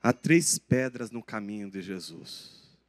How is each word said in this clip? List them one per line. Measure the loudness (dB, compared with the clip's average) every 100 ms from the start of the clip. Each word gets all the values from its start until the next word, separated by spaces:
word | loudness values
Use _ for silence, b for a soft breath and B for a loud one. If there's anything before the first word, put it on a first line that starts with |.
| 2
Há |
três | 2 4 4 6 -2
pedras | _ 2 2 -4 -8
no | -8
caminho | -8 -8 -6 -8 -8
de | -8
Jesus. | -8 -8 -10 -14 -16 -16 -18 -20 _ _